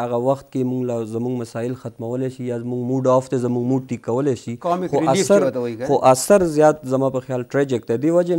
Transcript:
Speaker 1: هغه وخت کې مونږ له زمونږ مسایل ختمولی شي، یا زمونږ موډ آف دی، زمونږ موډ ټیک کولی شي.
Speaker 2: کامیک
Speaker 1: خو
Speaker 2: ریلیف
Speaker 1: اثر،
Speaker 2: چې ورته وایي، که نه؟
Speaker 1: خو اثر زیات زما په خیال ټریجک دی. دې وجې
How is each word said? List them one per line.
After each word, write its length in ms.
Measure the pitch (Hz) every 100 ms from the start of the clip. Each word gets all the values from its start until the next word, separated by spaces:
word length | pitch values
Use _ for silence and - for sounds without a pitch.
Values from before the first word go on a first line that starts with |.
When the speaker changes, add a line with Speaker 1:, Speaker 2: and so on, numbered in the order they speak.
Speaker 1:
هغه 160 | 120 120 127
وخت 200 | 135 -
کې 160 | 135 127
مونږ 180 | 127 123
له 180 | 117 110
زمونږ 240 | 113 123 123
مسایل 340 | 117 117 120 127
ختمولی 480 | 117 - 117 127 131 131
شي، 100 | 123
یا 100 | 120
زمونږ 240 | 120 123 123
موډ 200 | 131 127 127
آف 120 | 131
دی، 80 | 131
زمونږ 220 | 120 123 120
موډ 100 | 135 131
ټیک 120 | 117 -
کولی 280 | 123 143 117
شي. 120 | - 120
Speaker 2:
کامیک 300 | 175 180 185
Speaker 1:
خو 80 | -
Speaker 2:
ریلیف 220 | 160 185
Speaker 1:
اثر، 160 | 170 202
Speaker 2:
چې 40 | 135
ورته 160 | 127
وایي، 120 | 120 113
که 60 |
نه؟ 60 | 135
Speaker 1:
خو 80 | 139 131
اثر 340 | 131 - 202 175
زیات 260 | 147 151 147 131
زما 160 | 131 135 127
په 100 | 127
خیال 180 | 127 123 139
ټریجک 280 | 139 120 -
دی. 80 | 117
دې 180 | 151 170
وجې 200 | 175